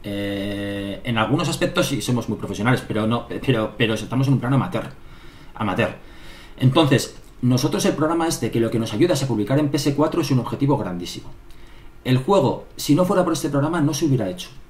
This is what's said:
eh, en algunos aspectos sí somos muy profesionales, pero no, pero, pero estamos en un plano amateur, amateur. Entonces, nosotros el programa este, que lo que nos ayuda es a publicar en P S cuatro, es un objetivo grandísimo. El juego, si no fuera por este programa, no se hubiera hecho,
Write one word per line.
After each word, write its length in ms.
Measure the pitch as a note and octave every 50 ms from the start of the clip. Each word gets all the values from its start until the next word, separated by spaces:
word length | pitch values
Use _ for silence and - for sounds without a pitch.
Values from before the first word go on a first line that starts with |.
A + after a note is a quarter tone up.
| -
eh, 960 | G#2 G2+ G2+ G2+ G2+ G2+ G2 G2 G2+ G2+ G2+ G2+ G2+ G2+ G2+ G2 G2 F#2+ - -
en 140 | A#2+ A#2 A2
algunos 320 | G#2+ G#2+ C3+ E3 E3+ C#3+
aspectos 380 | - - F3 F3 - - C3+ C3+
sí 120 | C#3 G#2+
somos 300 | - - B2 A#2+ G#2+ -
muy 80 | G#2+ F#2
profesionales, 440 | - F#2 G2 F#2 G#2 B2 B2+ - - -
pero 180 | G#2 G#2 G#2+
no, 220 | A2 A#2 A#2+ - -
pero, 460 | F2+ - - C3+ B2 A2 G#2+ G#2+ -
pero 160 | - A#2+ G#2+
estamos 340 | A2 G#2+ G#2+ - A2+ C3 C3+ C3
en 40 |
un 80 | C3+ A2
plano 160 | A#2 B2 C#3
amateur, 320 | B2+ F#2+ F2+ - - - - - - - - - - - - - - - - -
amateur. 400 | - A2 G2 F#2 A2 A2 - - - - - - - - - - - - - -
Entonces, 640 | - C3 C3 C3+ E3+ D#3+ C#3 C#3+ A2+ - - - - - - - -
nosotros 420 | - B2 B2+ B2 - - - - F3+
el 80 | G3
programa 340 | - - D#3 D#3 E3+ E3+ E3
este, 240 | E3+ E3 - B2 A2
que 80 | - A#2
lo 120 | A2+ A2+
que 80 | A2+ A2+
nos 160 | A2+ - A2
ayuda 180 | G#2 E3 F3
es 100 | E3+ C#3
a 60 | C3+ C3
publicar 300 | A#2 G#2 G#2 G2 C3 D3
en 100 | D3+ C#3
P 80 | D3
S 180 | D3 C#3+ D3+ C3+
cuatro, 280 | C#3+ D3+ - - F3
es 80 | D3+ C3+
un 80 | C#3+ B2
objetivo 400 | A2+ - A2+ - C#3 C#3 C#3+ G#2
grandísimo. 500 | G2+ F#2 F2+ F2 F2 - - - - - - - - - - - - - - - - - - - -
El 120 | B2+ B2+
juego, 480 | B2+ - - G3+ F#3+ C#3 A2+ F#2+ - - - -
si 180 | - - - C#3+
no 100 | - C#3
fuera 180 | - G3+ F#3
por 120 | F3+ E3 E3
este 160 | - - D3+
programa, 320 | D3 C#3 C#3 D#3 E3+ E3+
no 100 | C#3+ D3+
se 140 | D#3 - E3+
hubiera 240 | D3+ C3 A#2 G#2 F#2
hecho, 180 | F#2 - - - - - -